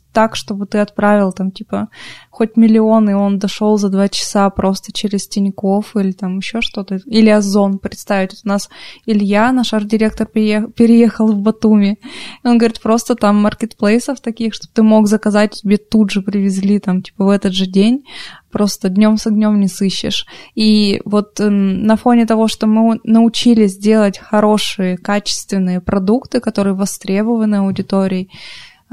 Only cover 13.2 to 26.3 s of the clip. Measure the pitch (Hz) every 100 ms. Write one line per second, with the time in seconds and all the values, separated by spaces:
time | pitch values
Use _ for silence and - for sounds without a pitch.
13.2 | 208 208 208 - 220 - 208 233 269 254
14.2 | 233 226 226 - - - 220 220 208 208
15.2 | 214 208 214 - 190 208 - 220 202 202
16.2 | 196 202 196 190 196 208 196 185 190 -
17.2 | 196 202 196 185 190 190 214 262 - -
18.2 | - - _ 208 208 - 190 190 214 214
19.2 | 226 208 214 208 190 175 196 - - 196
20.2 | - - - - 214 214 202 185 - 208
21.2 | 208 - 208 202 196 190 208 220 247 240
22.2 | 226 220 220 - 220 220 226 220 - 226
23.2 | 233 - 247 226 208 190 208 220 202 196
24.2 | - 214 214 214 - - 185 180 - 208
25.2 | - - - 196 185 180 175 202 190 233
26.2 | -